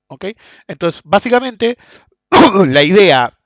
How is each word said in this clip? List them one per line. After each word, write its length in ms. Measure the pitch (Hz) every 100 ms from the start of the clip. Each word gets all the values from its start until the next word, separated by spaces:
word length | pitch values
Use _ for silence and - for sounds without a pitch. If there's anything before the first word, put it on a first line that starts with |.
| _
¿ok? 180 | 135 190 226 _ - -
Entonces, 340 | 190 170 - -
básicamente, 720 | 202 240 240 254 220 233 240 _ _ _ _ _
<clears throat> 360 | - 311 196 175
la 160 | 135
idea 540 | 147 196 190 135 120 -